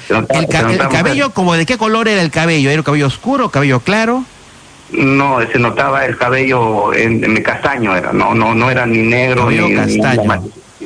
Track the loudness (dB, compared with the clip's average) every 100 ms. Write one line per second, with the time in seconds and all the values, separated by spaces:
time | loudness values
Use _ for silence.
0 | -4 -4 -2 -2 0 0 0 0 0 0
1 | 0 0 -2 0 0 0 0 -2 0 0
2 | 0 0 0 0 0 2 2 0 0 0
3 | 0 -2 -2 -2 0 0 2 0 0 0
4 | 0 -2 -4 -14 -20 -20 -20 -20 -8 -2
5 | 2 2 2 0 0 0 0 0 0 0
6 | -2 -2 -2 0 0 2 0 0 0 0
7 | 0 0 0 0 -2 -2 -4 -2 0 -2
8 | -2 0 2 2 2 2 0 0 0 0
9 | 2 0 0 0 0 2 0 0 0 0
10 | 2 2 0 -2 -6 -14 -20 -14